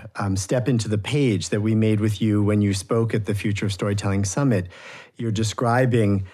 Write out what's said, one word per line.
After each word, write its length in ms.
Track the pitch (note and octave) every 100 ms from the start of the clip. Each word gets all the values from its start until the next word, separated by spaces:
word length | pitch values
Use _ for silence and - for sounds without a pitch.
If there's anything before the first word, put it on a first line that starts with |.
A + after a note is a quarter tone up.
| - -
um, 200 | G2+ F#2+
Step 320 | - C3 A#2+
Into 200 | A#2+ A2
the 100 | G#2
Page, 520 | F#2+ D3+ C3+ F#2 -
that 120 | G#2+
we 140 | A2 A2
made 240 | A2 G#2+
with 220 | A2 G#2
you 200 | A2 G#2
when 180 | G#2 G#2
you 120 | G2+
spoke 400 | F#2+ - A#2 A2+
at 120 | A2 G#2
the 100 | G2+
Future 300 | A2 G2+ G2+
of 80 |
Storytelling 520 | G2 G#2 G2+ G2+ G2 G2
Summit. 420 | - C#3+ G2+ F#2 - - - - -
You're 140 | A2+
describing 920 | G#2+ A2 - A#2+ A#2+ B2+ A#2 G2+ G2 F#2+